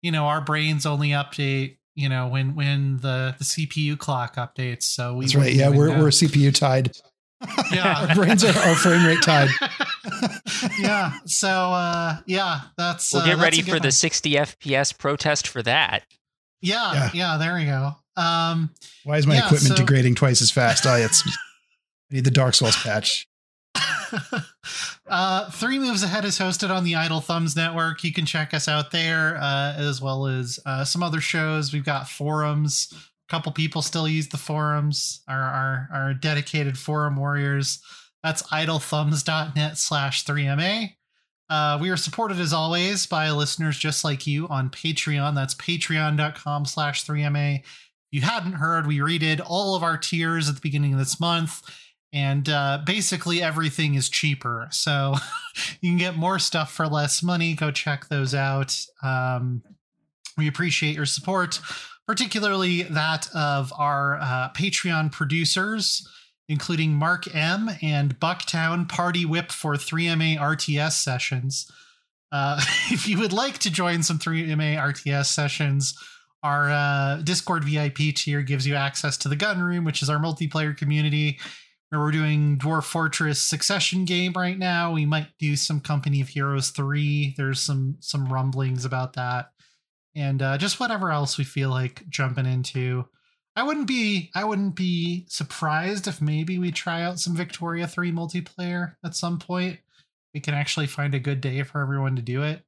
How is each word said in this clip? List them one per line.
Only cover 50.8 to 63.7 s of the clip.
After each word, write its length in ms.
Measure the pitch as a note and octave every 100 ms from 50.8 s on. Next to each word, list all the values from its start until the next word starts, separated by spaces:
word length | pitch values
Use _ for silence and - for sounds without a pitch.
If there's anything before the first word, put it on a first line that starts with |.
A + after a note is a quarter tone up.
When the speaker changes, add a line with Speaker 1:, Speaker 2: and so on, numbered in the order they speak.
| D3
Speaker 1:
of 80 | C3+
this 180 | C3+ -
month. 440 | E3+ E3+ E3 - - - - _ _
And, 360 | D3 C#3 C#3 C#3
uh, 320 | D3+ C#3 C#3+
basically 560 | D3 G#3 F#3 F3+ F3 E3+
everything 540 | E3 D#3 D#3 C#3 D#3
is 140 | C#3 B2+
cheaper. 580 | - D3+ C3+ B2 A#2 A#2
So 420 | - - C#3+ C#3 C#3 - - -
<laughs> 320 | - - -
you 100 | F3+
can 60 | F3
get 200 | F3+ D#3+
more 240 | E3+ F#3+
stuff 320 | - E3+ D3+
for 160 | - D#3
less 340 | D3 D3 -
money. 320 | F3 F3 E3
Go 160 | D#3 D3+
check 380 | C#3+ - C#3+ -
those 260 | C#3+ C3+
out. 420 | C#3 C3+ C3+ C3 - - _
Um, 640 | C3+ B2+ B2+ B2+ B2+ B2 - - _ _ _ _ - -
we 120 | D3+
appreciate 480 | C#3+ F3 - D3+ D3+
your 100 | C#3+
support, 540 | - D3 F#3+ F3 - - - - - -
particularly 720 | A3 B3 A3 G#3 G3 F#3 F3
that 460 | F3 D#3 D#3 D#3+ -
of 400 | E3 D3 C#3+ C3